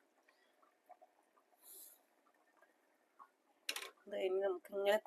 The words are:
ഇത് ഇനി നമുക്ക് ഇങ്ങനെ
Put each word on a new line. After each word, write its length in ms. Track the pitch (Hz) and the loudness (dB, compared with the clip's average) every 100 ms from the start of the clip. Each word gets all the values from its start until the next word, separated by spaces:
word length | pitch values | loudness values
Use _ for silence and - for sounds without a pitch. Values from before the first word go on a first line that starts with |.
| _ _ _ _ _ _ _ _ - - - _ _ _ _ _ - - - - _ _ _ _ _ _ - _ _ _ _ - - _ _ _ - - - - 202 | _ _ _ _ _ _ _ _ -20 -20 -20 _ _ _ _ _ -20 -18 -18 -20 _ _ _ _ _ _ -20 _ _ _ _ -20 -20 _ _ _ -8 -8 -8 -14 -8
ഇത് 120 | 202 190 | -2 2
ഇനി 120 | 190 196 | 4 2
നമുക്ക് 240 | 180 - 202 | 0 -4 0
ഇങ്ങനെ 240 | 202 214 | 4 6